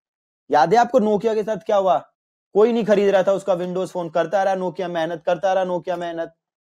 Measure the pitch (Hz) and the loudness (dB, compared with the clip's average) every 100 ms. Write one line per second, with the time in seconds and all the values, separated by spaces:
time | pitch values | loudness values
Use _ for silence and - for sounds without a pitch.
0 | _ _ _ _ _ 143 165 226 240 262 | _ _ _ _ _ 2 4 4 4 2
1 | 214 208 226 220 208 214 - 208 190 160 | 2 0 0 -2 -4 -6 0 0 2 0
2 | - _ _ _ _ 190 233 233 202 202 | -2 _ _ _ _ 2 4 2 2 2
3 | 202 190 190 190 - 175 180 180 185 180 | 4 2 2 0 -2 -2 -4 -6 -6 -6
4 | 170 170 165 196 196 190 185 165 175 170 | -4 -4 -2 0 0 -2 -4 -6 -6 -4
5 | 160 170 - 175 196 190 180 180 185 175 | -6 -4 -4 -2 0 0 -2 -4 -6 -8
6 | 170 165 165 _ _ _ | -8 -8 -10 _ _ _